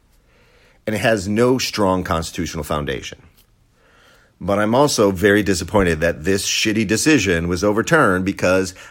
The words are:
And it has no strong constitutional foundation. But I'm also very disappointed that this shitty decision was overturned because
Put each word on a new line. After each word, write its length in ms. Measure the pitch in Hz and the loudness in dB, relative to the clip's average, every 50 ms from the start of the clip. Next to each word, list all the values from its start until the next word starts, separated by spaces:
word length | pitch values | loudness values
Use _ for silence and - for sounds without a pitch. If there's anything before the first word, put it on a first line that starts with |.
| _ _ _ _ _ _ _ _ _ _ _ _ _ _ _ _ - | _ _ _ _ _ _ _ _ _ _ _ _ _ _ _ _ -8
And 80 | 110 110 | -6 -4
it 60 | 101 | -2
has 300 | 101 120 113 104 87 101 | 0 0 0 0 -2 -2
no 280 | 104 110 120 123 131 | 0 2 2 2 2
strong 460 | 123 - - - - 104 95 92 92 87 | 0 -2 -4 -2 0 0 2 2 0 -2
constitutional 600 | - 90 82 80 - - - 82 78 - 80 76 | -2 -4 -4 -4 -6 -6 -8 -8 -6 -6 -8 -6
foundation. 580 | - 80 76 71 71 67 57 - - - - - - _ _ _ _ _ _ _ _ _ _ _ _ _ _ _ _ _ _ _ _ _ - 85 | -6 -6 -4 -4 -6 -8 -8 -10 -14 -16 -18 -20 -20 _ _ _ _ _ _ _ _ _ _ _ _ _ _ _ _ _ _ _ _ _ -8 -4
But 140 | 90 101 | -2 0
I'm 160 | 101 107 107 117 | 0 0 2 2
also 380 | 131 147 143 - - 107 101 | 4 4 4 4 2 2 2
very 320 | 95 87 104 101 101 107 101 | 2 4 4 4 4 4 2
disappointed 560 | 101 95 85 92 80 - 101 95 87 82 78 | 0 -2 -2 -2 0 0 2 2 2 0 0
that 240 | 80 85 80 62 76 | 0 -2 -2 -2 -2
this 240 | 92 98 101 - | -2 -2 -2 -2
shitty 400 | - - - - 107 107 110 110 | -4 -4 -2 -2 -2 0 0 0
decision 600 | 95 110 107 - 151 156 123 95 98 87 82 85 | 0 -2 0 2 2 2 2 2 2 0 0 0
was 160 | 85 90 87 98 | -2 -2 0 0
overturned 640 | 104 104 110 104 - 170 156 139 104 92 92 92 | 0 0 0 0 2 2 2 4 2 2 0 -2
because 480 | 98 92 - 104 90 92 95 95 90 92 - - - | -4 -4 -2 0 2 2 2 0 -2 -8 -14 -20 -20